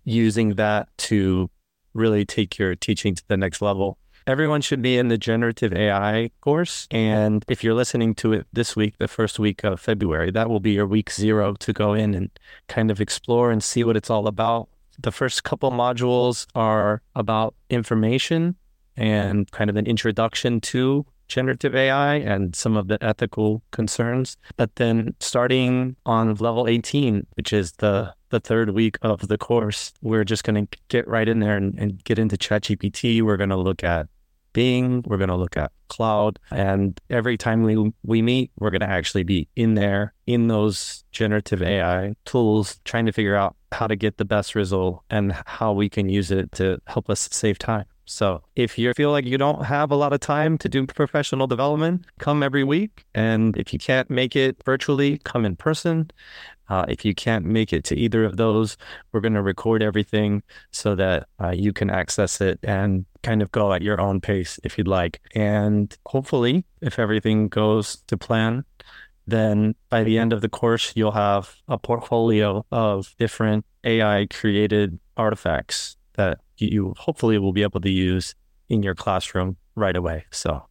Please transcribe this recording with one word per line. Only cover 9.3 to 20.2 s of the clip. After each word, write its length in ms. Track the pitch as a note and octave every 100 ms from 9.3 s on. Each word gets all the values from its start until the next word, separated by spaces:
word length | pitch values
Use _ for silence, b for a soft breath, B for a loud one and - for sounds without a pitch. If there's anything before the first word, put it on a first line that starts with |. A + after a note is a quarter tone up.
| -
week 280 | G#2+ F#2+ G#2
of 160 | F#2
February, 500 | - G#2+ G2 D#2 E2+
that 180 | G2 A2+
will 120 | A2
be 100 | G2+
your 160 | G2+ G2+
week 240 | G#2+ -
zero 440 | - G#2 G#2+ G2+ G2+
to 180 | -
go 200 | G#2+ G#2+
in 200 | G#2+ G#2+
and 160 | G2 G2 - B B -
kind 200 | - A2
of 120 | G2+
explore 500 | G#2 - - A#2+ A#2+
and 100 | A2
see 220 | - -
what 140 | A#2 A2
it's 120 | -
all 180 | A2 G#2+
about. 420 | G2 A2+ A#2 - _ _ -
The 120 | B2+
first 320 | - C3 -
couple 280 | - C#3 -
modules 720 | B2 B2 A#2+ B2 B2 B2 A#2+ -
are 480 | A#2+ A2+ G#2+ G#2 G#2+ - -
about 400 | G#2+ A2 A2 - -
information 840 | B2 A2 A2+ A2 C3 - E3 E3+ F3+ _ _ _ -
and 540 | A2 G#2+ G2+ G2+ G2
kind 180 | - G#2+
of 60 | G#2
an 120 | G#2
introduction 720 | A2+ A#2 G2+